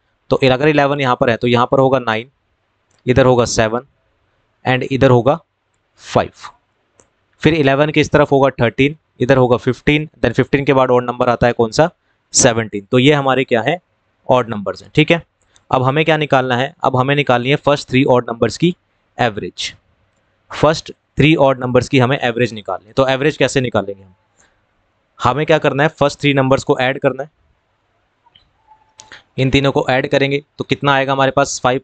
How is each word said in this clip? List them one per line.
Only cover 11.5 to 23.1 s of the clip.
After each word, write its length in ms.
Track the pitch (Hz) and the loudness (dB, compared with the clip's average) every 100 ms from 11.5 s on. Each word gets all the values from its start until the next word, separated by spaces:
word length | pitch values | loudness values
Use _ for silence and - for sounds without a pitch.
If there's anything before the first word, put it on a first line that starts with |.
कौन 180 | 117 113 | 0 -2
सा? 180 | 110 170 - _ _ _ | 0 0 -2 _ _ _
सेवनटीन। 540 | - 127 113 110 101 98 | 0 2 2 -4 -8 -2
तो 80 | 127 | 2
ये 140 | 135 | 2
हमारे 300 | 147 135 131 | 2 0 -2
क्या 180 | 131 117 | 0 -2
है? 180 | 120 175 _ _ _ _ - | -2 -4 _ _ _ _ -2
odd 200 | 127 113 | 0 -2
numbers 340 | 107 95 90 | -6 -8 -10
हैं, 80 | 98 147 | -4 0
ठीक 160 | 156 | 0
है। 120 | 170 - _ _ _ - | 0 -4 _ _ _ -4
अब 120 | 131 | -2
हमें 220 | 127 147 160 | 0 0 0
क्या 120 | 156 | 0
निकालना 400 | 147 135 127 120 | 0 0 0 -2
है? 160 | 143 - | -4 -4
अब 120 | 135 127 | -2 0
हमें 200 | 135 143 | 0 0
निकालनी 340 | 139 123 123 | 0 0 0
है 60 | 143 | -2
first 340 | 139 143 - | 0 -2 0
three 140 | 127 | 0
ऑड 220 | 135 123 120 | 2 0 0
numbers 280 | 117 113 - | -4 -4 0
की 180 | 170 - _ _ _ - | -2 -2 _ _ _ -4
average। 560 | 120 101 90 - - - _ _ _ _ _ _ - - | -4 -4 -10 -10 -14 -14 _ _ _ _ _ _ -18 -2
फर्स्ट 300 | 147 160 - - _ - | 0 0 -8 -20 _ 0
three 180 | 147 160 | 2 4
odd 240 | 135 127 | 2 0
numbers 300 | 127 123 - | -2 -2 0
की 100 | 139 | 0
हमें 200 | 120 139 | 0 0
average 340 | 123 117 117 | -4 -2 -4
निकालनी 340 | 110 98 92 104 | -6 -10 -10 _
है। 60 | |
तो 140 | 135 | -2
average 300 | 131 | -2